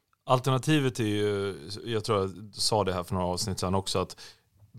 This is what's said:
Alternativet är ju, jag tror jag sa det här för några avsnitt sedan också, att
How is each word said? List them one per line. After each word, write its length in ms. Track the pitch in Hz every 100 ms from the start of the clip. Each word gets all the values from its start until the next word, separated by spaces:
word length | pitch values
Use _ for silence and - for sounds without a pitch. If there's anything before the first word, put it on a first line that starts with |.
| _ _
Alternativet 760 | - 127 135 131 135 156 135 -
är 40 |
ju, 500 | 107 104 104 101 98 85 76 101
jag 200 | 117 110
tror 140 | 101 104
jag 340 | 95 87 107
sa 300 | - - 110
det 80 | 95
här 100 | 90
för 100 | 87
några 120 | 95 90
avsnitt 320 | 90 - 90
sedan 140 | 92
också, 240 | 95 - 95
att 180 | 90 - - - _ _ -